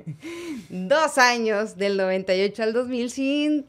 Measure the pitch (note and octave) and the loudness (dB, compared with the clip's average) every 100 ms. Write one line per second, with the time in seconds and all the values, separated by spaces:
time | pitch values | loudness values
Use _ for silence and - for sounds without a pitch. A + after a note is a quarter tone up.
0 | - D3+ D#4+ E4+ F4 C#4 F3 F3+ F#3 C#4+ | -12 -12 -12 -10 -10 -10 -10 -6 0 2
1 | D4+ D4 B3 A#3+ A3+ G3+ G#3+ F3+ G3+ G3 | 4 4 4 4 0 0 -2 -2 0 0
2 | F#3+ F#3+ F#3+ F#3 G3+ G3+ A3 A3+ B3+ B3+ | 0 0 0 0 0 0 -2 -2 -2 -2
3 | A#3+ A#3+ C4+ C#4+ D4 D4+ | -4 -2 -2 0 0 0